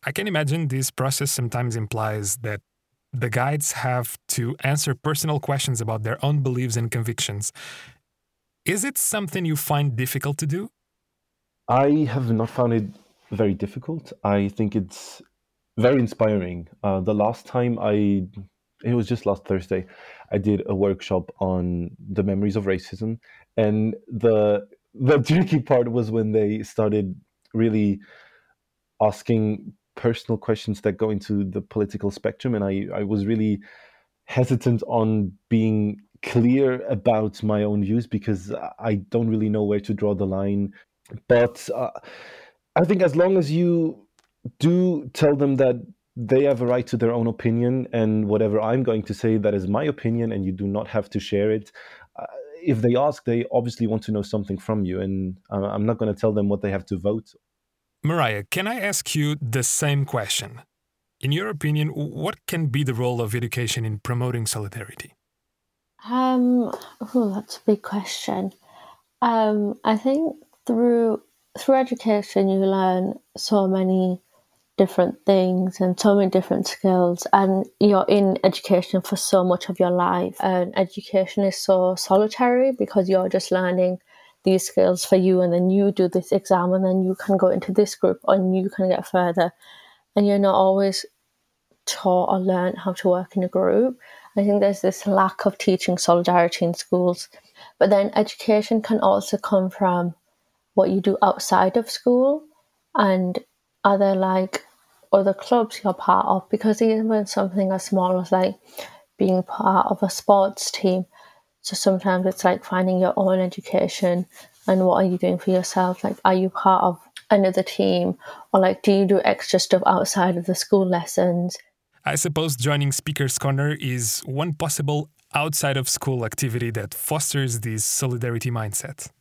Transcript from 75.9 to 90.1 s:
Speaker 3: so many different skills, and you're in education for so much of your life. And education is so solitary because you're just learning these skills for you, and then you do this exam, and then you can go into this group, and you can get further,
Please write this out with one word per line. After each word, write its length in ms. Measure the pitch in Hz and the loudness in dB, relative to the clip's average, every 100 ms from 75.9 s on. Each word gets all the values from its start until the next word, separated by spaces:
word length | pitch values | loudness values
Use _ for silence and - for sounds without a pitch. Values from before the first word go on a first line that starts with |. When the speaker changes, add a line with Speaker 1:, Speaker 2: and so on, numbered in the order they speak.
| 180 | 2
Speaker 3:
so 140 | 220 | 4
many 160 | 202 190 | 6 4
different 360 | 190 185 - 196 | 2 0 -2 -2
skills, 600 | - 196 185 175 175 - | -2 2 4 2 0 2
and 320 | 196 196 190 - _ | 2 4 0 -2 _
you're 260 | 208 196 - | 4 4 4
in 300 | 202 196 190 | 4 4 4
education 580 | 190 - - 185 180 185 | 2 0 0 0 2 -4
for 140 | - 196 | -2 -6
so 280 | - 196 | 0 2
much 240 | 180 180 - | 2 0 -2
of 100 | 175 | -2
your 120 | 180 | 0
life. 460 | 180 180 180 185 190 | 2 2 0 -2 -2
And 320 | 190 185 180 | -2 0 -2
education 720 | - 185 - - 202 185 - | -2 -2 -4 -2 -2 0 0
is 140 | 196 185 | -2 -2
so 380 | - 190 185 185 | 0 2 2 0
solitary 760 | - 190 214 - 247 247 269 | 2 2 2 0 0 2 2
because 380 | 254 202 202 185 | 0 -2 0 2
you're 180 | 190 185 | 2 2
just 240 | 190 - | -2 0
learning 460 | 185 185 180 180 185 _ _ - _ | 0 0 2 0 -2 _ _ -20 _
these 240 | - 190 - | 2 2 2
skills 380 | - 185 180 | 2 2 2
for 120 | - 190 | 2 2
you, 260 | 180 185 | 4 4
and 100 | 180 | 4
then 160 | 175 180 | 2 2
you 240 | 190 202 | 2 2
do 160 | 202 185 | 2 0
this 240 | 185 180 | 0 -2
exam, 400 | 196 - 185 180 | -4 0 0 2
and 100 | 185 | 0
then 200 | 190 190 | 2 0
you 120 | 185 | 0
can 220 | 190 - 196 | -2 0 2
go 120 | 185 | 4
into 240 | 180 - | 2 -2
this 220 | 190 208 | 0 0
group, 260 | - - 185 - | 2 0 0 2
and 300 | 196 185 185 | 2 4 0
you 140 | 190 | -2
can 180 | - 185 | -2 0
get 180 | 185 - | 0 0
further, 460 | 185 180 170 175 - - - - _ _ | 0 0 0 -2 -2 -20 -20 -20 _ _